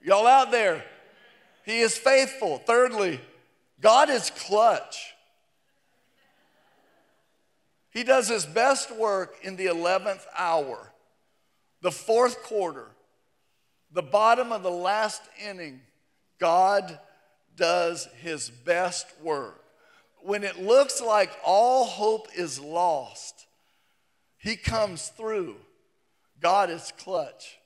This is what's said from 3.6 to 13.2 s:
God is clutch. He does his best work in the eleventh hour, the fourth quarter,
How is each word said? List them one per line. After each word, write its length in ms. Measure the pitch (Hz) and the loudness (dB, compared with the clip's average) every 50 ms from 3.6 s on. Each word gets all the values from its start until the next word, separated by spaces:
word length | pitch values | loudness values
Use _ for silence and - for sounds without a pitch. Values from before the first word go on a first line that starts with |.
| _ _ _ _ | _ _ _ _
God 300 | 131 - 226 254 294 302 | 6 6 8 8 6 6
is 220 | 277 240 170 - | 4 -2 -2 -4
clutch. 840 | - - - - 190 208 220 233 196 135 - - - - - - - _ _ _ _ _ _ _ _ _ _ _ _ _ _ _ _ _ _ _ _ _ _ _ _ _ _ _ _ _ _ _ _ _ _ _ _ _ _ _ _ _ _ _ _ _ _ _ _ _ _ _ _ _ _ _ | -10 -10 -8 -2 2 4 4 4 4 2 -2 -8 -16 -16 -16 -18 -20 _ _ _ _ _ _ _ _ _ _ _ _ _ _ _ _ _ _ _ _ _ _ _ _ _ _ _ _ _ _ _ _ _ _ _ _ _ _ _ _ _ _ _ _ _ _ _ _ _ _ _ _ _ _ _
He 120 | _ 220 240 | _ -8 2
does 240 | 247 262 262 240 | 2 2 2 4
his 200 | 196 240 214 165 | 0 -2 -4 -4
best 440 | 147 156 214 233 269 269 269 - - | -4 -2 0 2 2 2 0 -2 -10
work 460 | 240 220 220 214 202 190 185 170 - - - | -6 -4 -2 -2 -2 -2 -4 -6 -12 -16 -14
in 140 | 190 190 | -14 -10
the 100 | 185 190 | -6 -4
eleventh 600 | 185 175 170 170 175 185 190 190 208 196 - - - - | -2 -2 -2 0 0 -2 0 -2 -4 -8 -8 -12 -16 -10
hour, 560 | - 180 175 165 165 147 135 120 110 113 - _ _ _ _ _ _ _ _ _ _ _ _ _ _ _ _ _ _ - | -6 -4 -2 0 -2 -2 -4 -8 -14 -16 -20 _ _ _ _ _ _ _ _ _ _ _ _ _ _ _ _ _ _ -6
the 80 | 180 160 | -6 -6
fourth 500 | - - - 220 226 247 247 233 - - | -6 -4 0 2 4 4 2 0 -4 -14
quarter, 440 | - 220 214 190 170 151 135 117 107 - _ _ _ _ _ | -8 -6 -4 -4 -4 -8 -12 -16 -20 -20 _ _ _ _ _